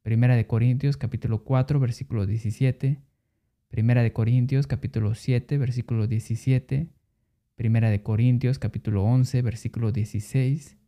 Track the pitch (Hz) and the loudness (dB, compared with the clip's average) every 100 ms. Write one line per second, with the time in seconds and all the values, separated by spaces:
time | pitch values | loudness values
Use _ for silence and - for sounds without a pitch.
0 | 110 113 123 123 107 113 120 127 139 139 | 0 2 4 2 2 0 2 2 0 -2
1 | 117 117 120 110 - 131 131 143 127 117 | -6 -6 -4 -4 -2 -2 0 0 0 -4
2 | 139 117 95 110 110 101 131 127 135 143 | -6 -4 -2 -2 -4 -2 -2 0 -2 -4
3 | _ _ _ _ _ _ _ - 113 123 | _ _ _ _ _ _ _ -2 2 4
4 | 117 - 113 123 123 135 143 - 139 110 | 2 2 2 2 2 0 0 -4 -4 -2
5 | 107 113 - 123 - 143 123 123 - 117 | -2 -2 0 -2 0 -2 -2 -4 -2 -2
6 | 107 110 - 117 - 131 - 135 165 _ | 0 -2 -4 -4 0 0 0 -4 -4 _
7 | _ _ _ _ _ - 113 113 113 101 | _ _ _ _ _ -4 0 2 2 0
8 | - 107 123 120 123 135 - - - 101 | 0 2 2 2 0 -2 -4 -6 -2 0
9 | 101 127 127 127 120 113 117 - 113 104 | 2 2 2 0 -2 -4 -8 -4 -2 -2
10 | 104 107 107 135 127 151 - - | -4 -6 -4 -2 0 -2 -6 -20